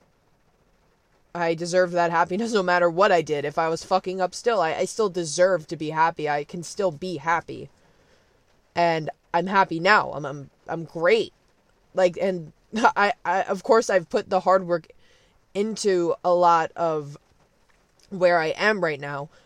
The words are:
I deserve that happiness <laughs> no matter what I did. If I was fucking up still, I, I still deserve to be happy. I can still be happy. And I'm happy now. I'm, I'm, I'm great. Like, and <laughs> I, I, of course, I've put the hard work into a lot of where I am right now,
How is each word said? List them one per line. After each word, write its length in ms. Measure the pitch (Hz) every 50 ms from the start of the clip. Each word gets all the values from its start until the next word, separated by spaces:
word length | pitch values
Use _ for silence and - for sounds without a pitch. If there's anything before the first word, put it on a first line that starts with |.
| _ _ _ _ _ _ _ _ _ _ _ _ _ _ _ _ _ _ _ _ _ _ _ _ _ _ -
I 200 | 175 170 165 170
deserve 380 | 160 175 170 175 185 185 175
that 200 | 175 175 175 165
happiness 420 | 170 165 175 170 180 202 233 220 240
<laughs> 0 |
no 100 | 202 185
matter 260 | 175 180 180 175 175
what 220 | 165 175 196 214
I 100 | 185 170
did. 240 | 156 151 151 143 139
If 120 | 147 143 175
I 120 | 165 160
was 140 | 160 - -
fucking 380 | - 190 185 - 185 185 190
up 140 | 185 185 -
still, 240 | - - 240 233 196
I, 140 | 165 160 -
I 120 | - 185
still 240 | 180 - - 220 196
deserve 580 | 170 180 170 151 147 165 180 190 185 165 156 -
to 80 | 170
be 160 | 151 160 151
happy. 380 | 156 156 160 165 170 - 151 147
I 140 | 147 147 147
can 200 | - - 175 160
still 280 | - - - 202 185
be 260 | 151 143 185 185 175 139
happy. 520 | 139 165 170 160 - - 135 110 139 143 _ _ _ _ _ _ _ _ _ _ _ _ _ _ _ _ _ _ _ _ -
And 340 | 175 170 170 165 160 156 - - _ _ _ -
I'm 120 | 170 175 190
happy 340 | 202 196 190 - 170 160
now. 320 | 165 190 214 196 139 127 -
I'm, 120 | 139 151
I'm, 240 | 131 147 147 135 - _ _ _
I'm 200 | - 160 165 165
great. 480 | - - 165 165 180 220 233 160 - - _ _ _ _ _ _ _ _ _ _ _ -
Like, 240 | 175 185 180 170 -
and 320 | 175 196 185 175 160 - - _ _
<laughs> 140 | _ - 220
I, 340 | 240 - - - 202 - - - -
I, 160 | 170 180 190 -
of 200 | - 202 185 -
course, 260 | - - 220 - -
I've 200 | 202 185 165 -
put 200 | - 214 - -
the 100 | 190 185
hard 260 | - 190 185 190 185
work 220 | 170 175 165 - - - _ _ _ _ _ _ _ _ _ _ _ -
into 640 | 190 208 220 214 - - 208 190 180 170 165 - - -
a 100 | 180 180
lot 380 | 175 175 170 170 165 160 - - -
of 400 | 170 165 156 156 147 143 147 - _ _ _ _ _ _ _ _ _ _ _ _ _ _ _ _ _ _
where 280 | 202 180 180 175 175 170
I 80 | 160 156 -
am 260 | - 180 214 220 196
right 180 | 175 160 151 135
now, 280 | 143 143 147 139 143 - _ _ _